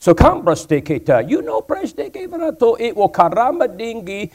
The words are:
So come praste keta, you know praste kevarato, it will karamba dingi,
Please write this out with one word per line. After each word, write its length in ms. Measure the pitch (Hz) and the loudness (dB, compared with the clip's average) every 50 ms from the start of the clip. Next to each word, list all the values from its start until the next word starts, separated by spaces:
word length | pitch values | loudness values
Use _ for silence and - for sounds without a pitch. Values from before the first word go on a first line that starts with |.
So 140 | - 180 170 | 2 4 6
come 280 | - - 294 359 339 285 | 6 6 6 4 4 0
praste 400 | 175 156 - - - 156 143 135 | 0 -2 -2 0 -2 -2 -2 0
keta, 460 | - 156 123 - - 135 120 117 156 | -2 -6 -4 0 2 2 2 2 0
you 140 | 254 349 - | -2 -4 -2
know 180 | 466 466 539 | -2 -4 -4
praste 500 | - - 320 381 392 247 - - - 392 | -4 -4 -6 -6 -6 -10 -8 -8 -10 -10
kevarato, 680 | - 392 370 359 349 330 330 320 - - 247 233 226 - | -10 -12 -12 -10 -8 -6 -6 -4 -2 0 2 2 2 2
it 160 | 226 240 214 | -2 -4 -2
will 140 | 208 202 190 | 0 0 0
karamba 580 | 196 - 180 170 - 214 240 262 320 349 302 240 | 2 2 2 2 2 0 0 0 0 -2 -2 -4
dingi, 640 | 185 180 226 233 226 226 196 175 196 202 208 - _ | -4 -6 -8 -8 -8 -8 -10 -10 -8 -8 -8 -10 _